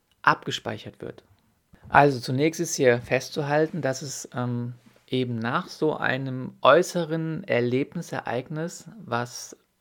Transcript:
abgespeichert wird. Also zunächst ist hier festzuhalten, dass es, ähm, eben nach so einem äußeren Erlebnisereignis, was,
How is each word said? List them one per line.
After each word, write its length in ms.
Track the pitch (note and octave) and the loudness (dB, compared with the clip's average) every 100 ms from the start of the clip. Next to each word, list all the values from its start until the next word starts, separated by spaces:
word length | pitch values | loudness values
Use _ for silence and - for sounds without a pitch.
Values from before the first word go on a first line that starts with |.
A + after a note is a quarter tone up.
| _ _ | _ _
abgespeichert 760 | - D#3 - - A#2 G#2+ - - | 2 2 0 -6 -6 -8 -10 -14
wird. 240 | - - - _ _ _ _ - - | -14 -14 -20 _ _ _ _ -20 0
Also 320 | - C#3+ B2+ | 4 6 4
zunächst 400 | B2 C3 D#3+ D#3+ | -2 2 2 0
ist 140 | E3 | -4
hier 260 | - C3 A#2+ | 2 4 4
festzuhalten, 800 | A#2+ B2+ - - C#3+ D3+ D#3+ E3+ | 4 -2 -2 -4 0 2 0 0
dass 220 | C3+ C3 | -2 -4
es, 260 | C#3+ - - | -6 -10 -10
ähm, 400 | C3 B2 A#2+ A#2+ B2 _ _ - | -6 -4 -4 -6 -10 _ _ -6
eben 300 | B2+ B2+ A#2 | -2 -2 -2
nach 300 | A#2 D#3 F3+ | -2 -4 -4
so 280 | - D#3 - | -2 -2 2
einem 580 | - C3 C3+ B2+ B2+ - | 0 0 -2 -6 -8 2
äußeren 840 | B2+ D3+ F3 F3+ D#3 D#3+ D#3+ D#3+ | 6 8 6 -2 -2 -2 -2 -4
Erlebnisereignis, 1500 | - A#2+ B2 B2+ C#3+ E3+ E3 - - A#2+ - D#3 E3+ - - A3+ | 0 2 2 0 -2 -6 -8 -6 -4 -4 -4 -6 -8 -10 -18 -18
was, 520 | D#3 A#2+ A#2+ - - - _ _ | -6 -4 -4 -10 -16 -18 _ _